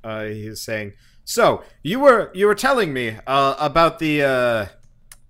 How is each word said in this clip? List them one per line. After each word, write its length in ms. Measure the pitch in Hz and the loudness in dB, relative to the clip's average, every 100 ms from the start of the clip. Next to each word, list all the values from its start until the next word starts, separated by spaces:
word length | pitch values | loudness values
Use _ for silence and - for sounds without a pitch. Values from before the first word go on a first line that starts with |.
uh, 220 | 113 110 | -10 -10
he 220 | 110 107 107 | -8 -10 -10
is 160 | 107 | -12
saying, 320 | - 110 104 - _ _ | -8 -8 -8 -14 _ _
"So, 380 | - - 196 110 - _ | -8 2 2 2 -6 _
you 180 | 139 240 | -6 4
were, 300 | 285 233 156 | 4 4 0
you 120 | 180 202 | 0 0
were 80 | |
telling 380 | 208 262 269 185 | 2 0 0 0
me, 240 | 131 120 110 - | -2 -4 -6 -2
uh, 280 | 139 135 139 | 0 2 0
about 400 | 151 165 165 156 | -2 2 2 0
the, 240 | 160 147 | -2 0
uh, 440 | 139 131 123 113 98 - - _ _ - _ | 0 2 0 -2 -4 -12 -20 _ _ -20 _